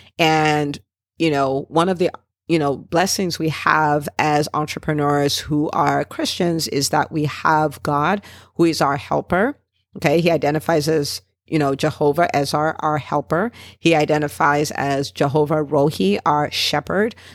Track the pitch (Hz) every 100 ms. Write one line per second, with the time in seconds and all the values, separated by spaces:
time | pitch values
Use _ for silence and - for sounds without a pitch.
0 | - - 160 156 156 151 147 143 - _
1 | _ - 160 143 135 135 - 160 175 175
2 | 180 - _ _ - 165 143 131 - 170
3 | 185 - 185 156 160 147 - 156 156 147
4 | 143 - 151 147 151 151 151 - - 151
5 | 143 143 143 - - 151 147 - 143 143
6 | 147 - 311 - 175 165 - 135 139 151
7 | - 160 147 - 160 156 156 139 - 143
8 | 151 202 - - - - 170 151 143 139
9 | - 147 - 180 233 - _ _ _ -
10 | 156 160 170 160 143 151 - 165 147 160
11 | 143 - - _ _ 156 139 135 156 -
12 | 147 147 170 - 143 151 156 - 156 151
13 | - 147 - 156 226 - - - 165 160
14 | 147 151 147 - 151 147 151 - 139 139
15 | 143 - 143 151 147 156 143 147 143 -
16 | 190 202 - 147 147 - - 147 - 175
17 | 220 - -